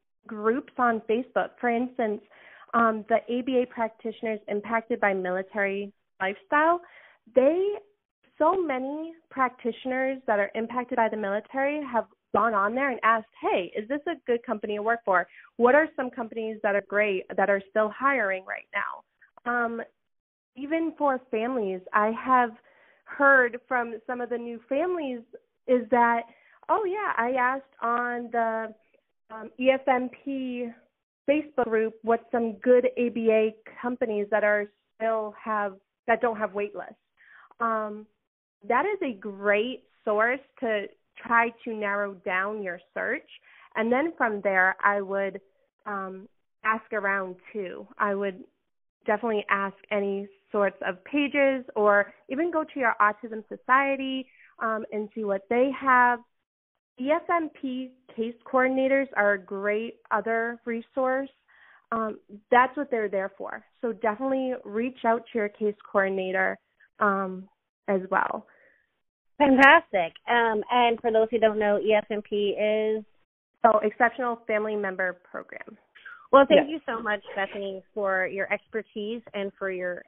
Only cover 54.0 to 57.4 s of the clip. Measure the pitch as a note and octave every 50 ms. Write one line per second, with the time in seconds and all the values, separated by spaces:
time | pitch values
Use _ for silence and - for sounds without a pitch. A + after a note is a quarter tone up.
54 | C4+ C4 C4 C4 C4 _ _ _ - - _ - A#3+ A3 A3 G#3+ A3+ - A3 G#3+
55 | G#3+ G#3 - A3+ G#3+ G3+ G3 G3 G3 - A#3+ A#3+ B3+ C#4 B3+ B3 C4+ C4+ B3+ B3
56 | B3 B3 A#3+ A#3 - _ _ _ _ _ _ _ _ _ _ _ _ _ _ -
57 | B3+ C#4 D#4 E4+ E4+ F#4 F4 E4+